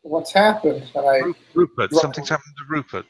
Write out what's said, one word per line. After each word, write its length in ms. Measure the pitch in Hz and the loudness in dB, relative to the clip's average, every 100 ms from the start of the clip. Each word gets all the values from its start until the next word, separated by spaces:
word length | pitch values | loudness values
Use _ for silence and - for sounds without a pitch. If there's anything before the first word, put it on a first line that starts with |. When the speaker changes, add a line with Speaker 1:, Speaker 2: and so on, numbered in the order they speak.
Speaker 1:
"What's 300 | 151 165 170 | -6 -6 2
happened?" 500 | 196 214 220 156 135 - | 4 4 2 -2 -2 -8
And 120 | 143 139 | -2 2
I 120 | 135 | 2
Speaker 2:
Ru-, 160 | 123 - _ | 0 -8 _
Rupert. 380 | 165 180 - 101 | 0 0 0 0
Speaker 1:
Ru- 60 | 156 | 2
Speaker 2:
Something's 300 | 151 143 143 | 0 -6 -6
happened 240 | 156 147 139 | -6 -8 -20
to 60 | 143 | -8
Rupert. 380 | 156 127 98 | -8 -8 -12